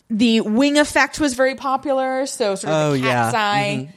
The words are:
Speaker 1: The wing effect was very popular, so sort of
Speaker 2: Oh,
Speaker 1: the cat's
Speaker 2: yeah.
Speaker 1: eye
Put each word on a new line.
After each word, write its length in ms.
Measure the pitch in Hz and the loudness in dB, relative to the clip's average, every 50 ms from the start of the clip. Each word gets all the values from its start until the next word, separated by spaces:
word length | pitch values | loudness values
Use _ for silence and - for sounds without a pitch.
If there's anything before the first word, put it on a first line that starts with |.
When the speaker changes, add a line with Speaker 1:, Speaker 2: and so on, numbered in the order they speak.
| - - | -8 -6
Speaker 1:
The 320 | 226 202 247 226 226 220 | -2 0 2 2 2 2
wing 360 | - 208 214 233 277 285 285 294 | 0 0 0 2 2 2 4 2
effect 400 | 302 - - 311 269 269 - - | 2 2 2 0 0 0 0 -2
was 140 | 311 277 247 | -2 -2 0
very 200 | 247 262 262 262 | 0 0 0 0
popular, 720 | - 269 269 262 269 - 302 269 262 262 254 262 262 277 | -2 -4 -4 -4 -2 -2 -2 -2 0 -2 -2 -2 -4 -4
so 280 | 269 - - 240 202 196 | -4 -4 -2 -2 -2 -2
sort 180 | 185 - - 156 | -2 -2 -2 0
of 60 | 156 | 0
Speaker 2:
Oh, 140 | 151 151 143 | 2 2 0
Speaker 1:
the 80 | 135 | 0
cat's 320 | 131 131 127 120 117 113 120 | 2 2 2 2 2 2 0
Speaker 2:
yeah. 60 | 220 | 0
Speaker 1:
eye 500 | 208 208 208 208 208 - - 131 131 151 - | 0 0 0 0 0 -2 -4 -6 -8 -10 -14